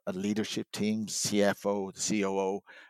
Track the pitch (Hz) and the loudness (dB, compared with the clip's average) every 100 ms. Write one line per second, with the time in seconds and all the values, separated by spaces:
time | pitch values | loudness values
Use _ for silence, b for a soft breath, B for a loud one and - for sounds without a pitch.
0 | - 92 101 107 101 - - - 107 110 | -6 -4 0 0 -2 -4 -6 -2 0 0
1 | 101 - - 104 101 95 101 101 95 - | -2 -4 0 4 4 4 0 -2 -4 -4
2 | - 107 98 98 95 101 - B B | -2 0 2 2 0 -2 -8 B B